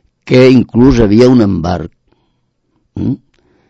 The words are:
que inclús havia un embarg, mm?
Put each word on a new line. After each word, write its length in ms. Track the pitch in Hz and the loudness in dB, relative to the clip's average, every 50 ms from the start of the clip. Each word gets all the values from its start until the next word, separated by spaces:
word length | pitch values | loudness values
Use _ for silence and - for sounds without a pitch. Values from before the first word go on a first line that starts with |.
| _ _ _ _ _ | _ _ _ _ _
que 220 | - 127 127 127 131 | -2 0 2 2 4
inclús 520 | 131 123 101 - - 113 123 139 131 117 | 4 2 0 -2 -2 0 2 2 2 0
havia 280 | 113 98 101 113 123 127 | 0 0 2 2 2 2
un 120 | 131 123 107 | 2 2 0
embarg, 460 | 98 98 87 78 87 90 82 78 - _ _ _ _ _ _ _ _ _ _ _ _ _ _ _ _ _ _ _ _ - | -2 -4 -4 -6 -6 -6 -8 -10 -14 _ _ _ _ _ _ _ _ _ _ _ _ _ _ _ _ _ _ _ _ -12
mm? 220 | - - 113 131 - _ _ _ _ _ _ _ _ _ _ | -10 -8 -8 -8 -8 _ _ _ _ _ _ _ _ _ _